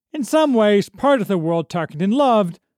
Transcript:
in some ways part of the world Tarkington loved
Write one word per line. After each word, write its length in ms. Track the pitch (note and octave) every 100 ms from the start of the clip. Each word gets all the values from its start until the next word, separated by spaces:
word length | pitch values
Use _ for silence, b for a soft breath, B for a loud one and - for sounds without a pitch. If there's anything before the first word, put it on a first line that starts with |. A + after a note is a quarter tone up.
| _
in 120 | D#4
some 280 | A3+ D#4 D4+
ways 360 | A#3+ G#3 G3+ -
part 320 | - C4+ C4+
of 80 | F#3+
the 100 | F#3+
world 300 | D#3+ E3+ D#3
Tarkington 440 | F3 D#3 D3+ F#3+
loved 460 | B3 C#4 A3 F3+ - _